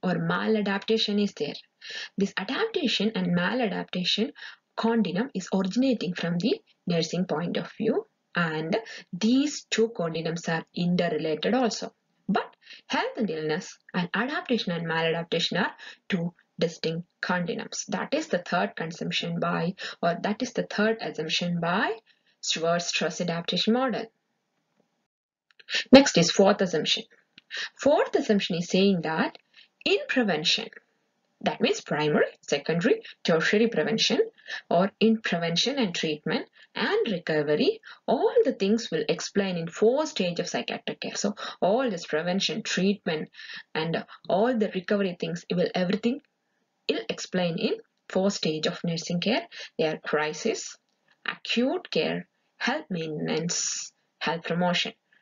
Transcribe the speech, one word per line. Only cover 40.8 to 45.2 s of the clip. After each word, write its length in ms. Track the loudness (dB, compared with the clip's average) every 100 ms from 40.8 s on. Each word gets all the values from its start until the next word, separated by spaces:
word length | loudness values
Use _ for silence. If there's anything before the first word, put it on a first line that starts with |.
| -8 -8
care. 140 | -8
So 200 | -4 -4 -4 -12 -2
all 280 | 2 2 0
this 160 | -4 -2
prevention, 560 | -2 0 -2 -2 -4
treatment, 640 | -4 0 2 0 -2 -4 -6 -14 -16 -16 -8
and 300 | -4 -2 -4 -6 -14 0
all 280 | 2 4 2
the 140 | 0
recovery 460 | -2 -2 0 0
things, 260 | -2